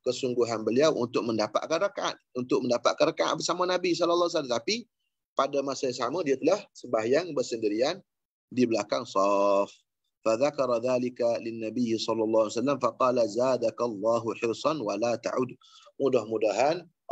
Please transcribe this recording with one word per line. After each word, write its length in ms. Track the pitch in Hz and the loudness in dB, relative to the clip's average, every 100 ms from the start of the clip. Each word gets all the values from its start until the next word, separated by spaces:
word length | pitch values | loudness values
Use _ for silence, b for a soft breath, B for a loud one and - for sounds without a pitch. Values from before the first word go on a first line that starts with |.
kesungguhan 640 | 127 123 127 123 117 110 | -6 -2 -2 0 0 0
beliau 320 | 107 117 156 135 | 0 4 4 2
untuk 320 | 117 120 110 | -2 -2 -2
mendapatkan 480 | 110 107 - 131 160 | -2 0 -2 -2 -2
rakaat, 400 | 196 196 180 - _ | -2 -2 -6 -6 _
untuk 320 | 127 127 131 | -8 -2 0
mendapatkan 480 | 123 120 - - 147 | 2 2 2 2 2
rakaat 240 | 160 165 151 | 2 0 0
bersama 320 | 160 175 180 | -2 -2 0
Nabi 240 | 180 180 | 0 0
sallallahu 400 | 165 175 170 175 | 0 2 2 0
alaihi 40 | 160 | -2
wasallam. 160 | 135 117 | -2 -4
Tapi 200 | 185 226 - _ _ _ _ - | -2 -6 -8 _ _ _ _ -2
pada 220 | 139 143 | 0 0
masa 320 | 139 127 135 | -2 -2 -4
yang 60 | 123 120 | -2 -4
sama 160 | 170 | -2
dia 160 | 156 131 | 0 2
telah 240 | 139 202 - | 2 0 -2
sembahyang 640 | - 123 120 113 147 180 143 | -18 -4 -2 2 0 0 -4
bersendirian 640 | 117 113 110 107 135 185 - _ _ _ - | -4 -2 -2 0 -2 -4 -12 _ _ _ -4
di 160 | 120 | 2
belakang 400 | 120 107 104 135 | 2 2 -2 -4
saf. 640 | 117 95 98 101 101 98 101 - _ _ _ _ | -2 0 2 4 4 2 0 -6 _ _ _ _
Fa 160 | 110 113 | 0 2
dzakara 400 | 143 143 127 117 | 0 0 0 0
dzalika 560 | 123 127 123 - 120 110 | 0 0 0 -2 -2 -2
lin 160 | 113 113 | -4 -6
Nabi 320 | 110 113 120 110 | -4 -2 0 0
sallallahu 480 | - 113 110 110 107 | 0 0 2 2 2
alaihi 80 | 117 | 0
wasallam 220 | 131 139 | -2 0
fa 100 | 120 - | 0 2
qala 320 | 131 123 113 | 2 2 0
zadakallahu 1040 | 110 131 123 113 - 120 101 110 117 113 95 | 0 0 2 0 -2 -4 -2 0 0 0 -2
hirsan 400 | 117 107 143 156 | -2 0 -2 -2
wa 160 | 104 101 | -4 -2
la 240 | 117 113 | -2 -2
ta'ud. 320 | 95 - 123 123 b b b - | -2 -2 -4 -8 b b b -2
Mudah-mudahan 800 | 135 127 110 110 107 101 139 175 170 _ - | 2 2 0 0 0 2 2 0 -6 _ -2